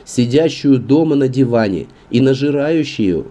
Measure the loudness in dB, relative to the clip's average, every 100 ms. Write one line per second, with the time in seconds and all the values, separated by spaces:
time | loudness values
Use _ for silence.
0 | -8 -2 0 2 0 0 2 2 2 0
1 | 2 0 0 0 0 2 0 -2 -8 -16
2 | -4 0 2 2 -2 -2 -2 -2 -2 -2
3 | -2 -2 -6